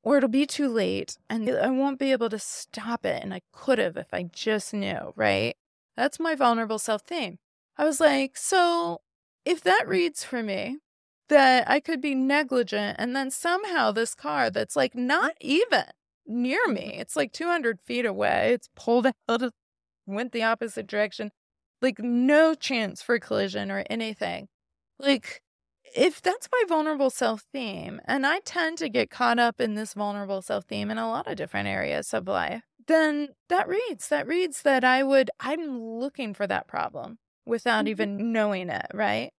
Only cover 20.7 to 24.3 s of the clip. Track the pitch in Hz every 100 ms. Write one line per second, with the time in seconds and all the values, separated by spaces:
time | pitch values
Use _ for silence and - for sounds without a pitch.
20.7 | 220 196 208 214 - 208 _ _ _ _
21.7 | _ 262 202 240 240 262 294 320 320 -
22.7 | 247 202 - - 233 - 214 196 202 196
23.7 | 196 - 226 220 214 196